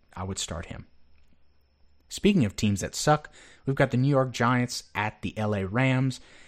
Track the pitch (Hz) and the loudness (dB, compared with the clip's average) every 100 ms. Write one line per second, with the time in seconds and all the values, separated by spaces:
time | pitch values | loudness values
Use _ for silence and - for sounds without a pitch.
0 | _ - 95 95 - 82 - - - - | _ -12 -8 -8 -8 -8 -10 -14 -16 -20
1 | - - - - - _ _ _ _ _ | -20 -20 -20 -20 -20 _ _ _ _ _
2 | - - 202 196 104 - 104 98 73 - | -18 0 2 4 2 0 0 0 -4 -2
3 | - 151 - - - - - 135 139 143 | 2 2 0 -20 -20 -10 -4 0 2 2
4 | 135 135 127 - 120 123 120 - - 98 | 2 2 2 0 2 2 0 -4 -8 -4
5 | 107 - 92 - 107 101 95 113 131 131 | -4 -4 -8 -4 -2 -2 -2 0 2 2
6 | 135 - - - | 0 -4 -12 -20